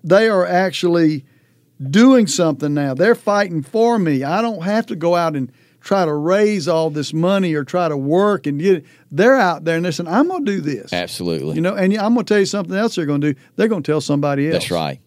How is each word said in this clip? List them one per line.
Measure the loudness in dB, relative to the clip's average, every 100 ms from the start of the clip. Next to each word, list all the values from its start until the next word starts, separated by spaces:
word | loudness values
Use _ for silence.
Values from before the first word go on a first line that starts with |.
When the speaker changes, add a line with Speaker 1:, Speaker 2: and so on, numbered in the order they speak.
Speaker 1:
they | 2 4 4
are | 2 2
actually | 2 0 0 0 2 2 0 -8 _ _ _ _ -12 -2
doing | 4 6 6 4
something | 0 0 0 -4
now. | -2 -2 0
They're | 2 2
fighting | 2 0 0 -4
for | -4 0 2 2
me. | 0 0
I | -2 -2
don't | -2 -4
have | -2 -2 -2
to | -4
go | 0 2
out | 0 -2
and | -8 _ _ _
try | -2 0 0
to |
raise | -2 0 2 2 0 0
all | 0 0
this | -4 -6
money | -2 0 0 0
or | -2
try | -4 -2 -2
to | -2
work | 0 2 2 0 -4
and | -2
get | 0 0
it. | -2 _ _
They're | 0 4 4
out | 2 0
there | -2 -2
and | -2
they're |
saying, | -4 -2
"I'm | 0 0
gonna | 0
do | -4 -2
this." | -4 -6 -6
Speaker 2:
Absolutely. | -6 -6 -6 -4 -4 -4 -2
Speaker 1:
You |
know, | -2 0
and | 0 0
I'm | 2 0
gonna |
tell | 2 0
you | 2
something | -2 -4 -2
else | -2 -2
they're | -2
gonna | 0 0
do. | -4 _ -2
They're | -2
gonna | -2
tell | -2 -4
somebody | 0 -2 -2 -2 -2
else. |
Speaker 2:
That's | -2 -2
right. | -4 -4 -8